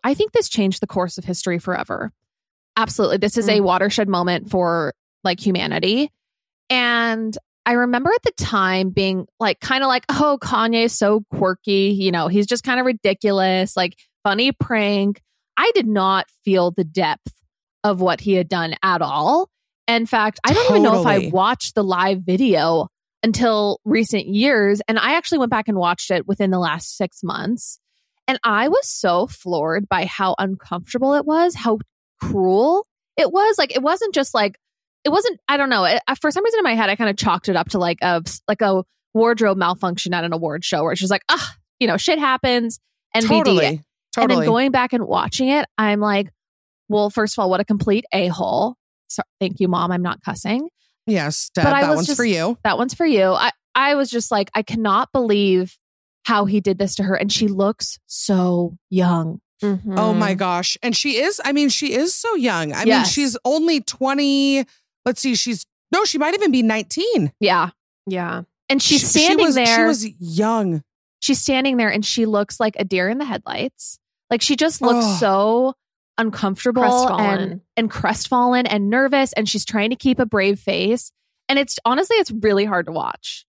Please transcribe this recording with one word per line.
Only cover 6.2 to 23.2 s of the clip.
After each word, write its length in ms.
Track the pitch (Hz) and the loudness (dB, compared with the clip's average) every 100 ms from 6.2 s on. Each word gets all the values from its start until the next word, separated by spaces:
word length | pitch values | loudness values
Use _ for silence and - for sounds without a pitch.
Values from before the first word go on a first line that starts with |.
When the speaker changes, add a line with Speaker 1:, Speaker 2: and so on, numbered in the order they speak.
| _ _ _ _ - | _ _ _ _ -4
Speaker 1:
And 680 | 254 240 233 233 226 220 214 - _ - | 0 0 0 0 -2 -6 -8 -14 _ 0
I 80 | |
remember 360 | 240 247 247 302 | 2 2 0 2
at 100 | 466 | 0
the 80 | - | 0
time 600 | - - 208 185 185 190 | -4 -2 0 2 2 0
being, 360 | 190 190 185 180 - | 0 0 -2 -6 -4
like, 180 | 220 - | -2 -2
kinda 280 | - 262 269 | -2 0 2
like, 180 | 247 - | 0 -2
"Oh, 280 | 277 294 285 | 0 2 0
Kanye's 520 | - 226 226 233 233 - | -2 0 2 2 0 2
so 280 | 208 214 208 | 2 2 0
quirky. 560 | - 185 185 - 196 196 196 | -2 -2 -2 0 2 2 2
You 120 | 190 | 0
know, 160 | 175 160 | 0 0
he's 160 | 196 202 | 0 0
just 160 | 240 | -2
kinda 180 | - 247 | -2 0
ridiculous, 920 | 254 233 202 190 208 196 190 185 190 - | 0 0 0 0 0 2 2 2 0 -2
like, 220 | 180 - _ _ | -4 -4 _ _
funny 300 | 202 202 254 | -2 0 0
prank." 680 | - - 226 202 202 202 202 _ _ _ - | 0 -2 0 0 0 0 -4 _ _ _ -2
I 140 | 381 440 | 2 2
did 100 | 247 | 2
not 400 | 208 190 190 - _ - | 2 2 0 -2 _ 0
feel 260 | 190 175 | 2 2
the 140 | 175 165 | 0 -4
depth 480 | 160 165 151 - - _ _ _ _ | -2 -2 -4 -10 -18 _ _ _ _
of 160 | 208 190 | -2 0
what 220 | 185 165 | 0 0
he 120 | 202 190 | 0 0
had 120 | 175 | 0
done 280 | 180 165 160 | -4 -4 -2
at 180 | 190 175 | 0 0
all. 480 | 156 147 - 302 392 _ _ _ - | 0 -2 0 0 0 _ _ _ -2
In 180 | 233 226 | 0 0
fact, 340 | 233 214 - 226 | 0 0 0 0
I 80 | |
don't 160 | 381 494 | 2 4
even 140 | 480 | 4
know 180 | 226 202 | 4 4
if 40 | 196 | 2
I 100 | 202 | 2
Speaker 3:
Totally. 160 | 185 | 0
Speaker 1:
watched 440 | 180 196 247 - - | 0 0 0 -4 -2
the 80 | |
live 380 | 196 180 190 196 | 0 0 0 -2
video 640 | 180 185 262 170 156 165 - _ _ _ | -2 0 2 2 2 0 -2 _ _ _